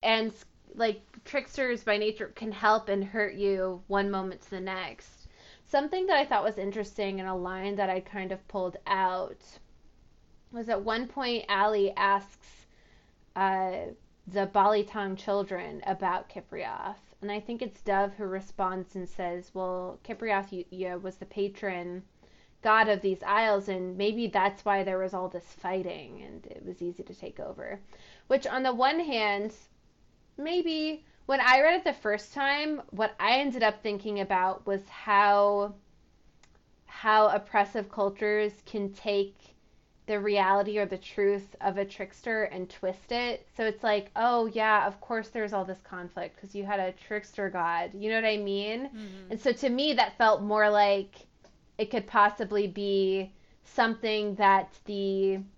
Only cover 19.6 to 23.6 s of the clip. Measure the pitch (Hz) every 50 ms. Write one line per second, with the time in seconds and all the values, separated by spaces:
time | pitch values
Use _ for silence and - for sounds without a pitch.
19.6 | 185 185 185 185 180 180 - - _ - 226 214 - 226 208 196 196 196 - 180
20.6 | 175 - - 185 185 185 180 180 190 185 185 - - 190 - 208 196 202 202 -
21.6 | - 202 185 175 175 175 180 185 190 _ _ _ _ - - - _ _ _ _
22.6 | - 220 214 220 220 214 208 196 - 196 190 185 - - 202 214 226 220 208 196